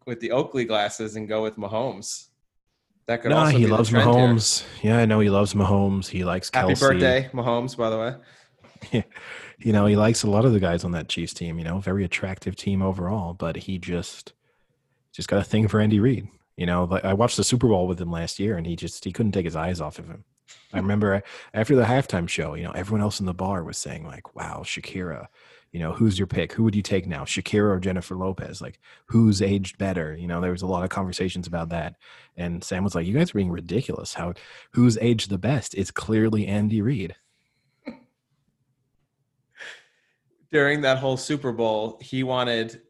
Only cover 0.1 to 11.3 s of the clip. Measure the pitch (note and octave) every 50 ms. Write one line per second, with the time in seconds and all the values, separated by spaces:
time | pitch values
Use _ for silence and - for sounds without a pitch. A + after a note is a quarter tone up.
0.1 | A#2+ A#2 A#2 G#2 A#2 C3 D3 C#3 - C3 A#2+ A2 A2 G#2 G2+ G#2+ - - A2 G#2+
1.1 | G#2 A2 G#2+ G2+ G#2+ A2 A2 G#2+ G#2+ - G2+ G2 G#2 A2 B2+ C3 F#2+ F#2+ G#2 -
2.1 | - - - _ _ _ _ _ _ _ _ _ _ _ _ _ _ _ _ -
3.1 | A#2 A#2 - B2 D3 D#3 D#3 D3+ C#3 B2 A2+ A2 G#2+ A2 A#2 A2 A2+ A#2+ - A#2+
4.1 | A#2+ B2 B2+ B2 A#2 A2+ G#2+ - - - - - - - - G#2+ A2+ A#2+ A#2 A2
5.1 | G#2+ G#2+ G#2 G#2 G2 G2 G#2 G2 - G2+ G2 F2+ G2+ G2 G2 G2 G2 G2 F#2 -
6.1 | - F#2 F2+ F2 E2 - - - - B2+ - F#2 F#2 - C#3 C3+ C3+ - C3+ C3
7.1 | B2+ C3+ C3+ C3+ - B2+ A#2+ B2+ A#2 A#2+ A#2+ C3 C3 - A#2 A2 A2 A2 A2 A#2+
8.1 | C3 - - - - - _ _ _ _ _ - - - - - - A2+ - -
9.1 | - - - - - - - - - - - A#2 G#2 G2+ G2+ G#2 G#2 G2+ G#2+ A2+
10.1 | A2+ - - G#2+ G2+ G#2 A#2+ C3+ A2+ G2+ F#2 F2 E2+ E2+ - F2 F2 E2 D#2 -
11.1 | - F2 E2+ D#2+